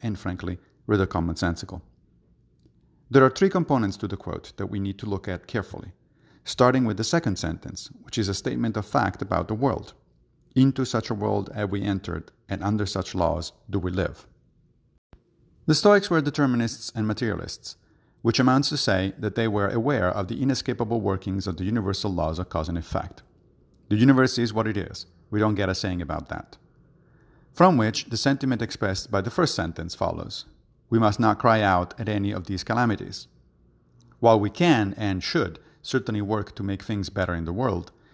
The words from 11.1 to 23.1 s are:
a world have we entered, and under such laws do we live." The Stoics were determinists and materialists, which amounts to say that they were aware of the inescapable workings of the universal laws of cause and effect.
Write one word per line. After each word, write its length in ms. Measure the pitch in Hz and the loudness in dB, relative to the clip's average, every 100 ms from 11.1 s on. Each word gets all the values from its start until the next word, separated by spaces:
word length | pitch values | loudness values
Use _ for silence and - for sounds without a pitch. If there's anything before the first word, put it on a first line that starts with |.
a 40 | 107 | -2
world 340 | 104 104 101 | 0 0 -2
have 200 | 101 104 | -4 -4
we 100 | 98 | -2
entered, 480 | 101 98 - 82 - _ _ | -2 -4 -4 -8 -10 _ _
and 140 | 92 | -4
under 240 | 98 104 98 | -2 0 -2
such 300 | 95 - 90 | -4 -4 0
laws 340 | 82 80 82 - - | 0 0 -6 -14 -6
do 120 | 98 | -4
we 100 | 90 | -2
live." 380 | 90 87 - - _ _ _ _ _ _ _ _ - _ _ _ _ - | -2 -2 -6 -20 _ _ _ _ _ _ _ _ -20 _ _ _ _ 0
The 80 | |
Stoics 360 | 156 208 202 202 | 4 6 6 4
were 100 | 165 | 0
determinists 720 | 143 147 139 120 117 - - | 0 2 2 2 0 -4 -8
and 140 | 117 107 | -4 -2
materialists, 680 | 104 120 85 82 - - - _ _ _ _ | -2 -2 -4 -6 -12 -16 -20 _ _ _ _
which 200 | 113 120 | 0 4
amounts 280 | 127 131 139 | 4 4 2
to 80 | 143 | 0
say 380 | - 95 95 - | 0 2 0 -2
that 200 | 107 117 | -4 0
they 100 | 113 | 0
were 220 | 104 101 | 0 0
aware 400 | 117 127 131 92 | 0 0 2 0
of 180 | 104 95 | 0 -4
the 160 | 113 | -2
inescapable 580 | 135 127 - 117 110 117 | 0 0 -4 -4 -2 0
workings 460 | 98 98 101 98 98 | 0 -2 -2 -4 -4
of 100 | 82 | -4
the 80 | |
universal 480 | 92 117 95 98 107 | -2 0 -2 -2 -2
laws 280 | 87 80 82 | -2 -2 -2
of 80 | 90 | -4
cause 200 | 82 78 | -4 -2
and 80 | 85 | -4
effect. 460 | - - 82 | -4 -6 -6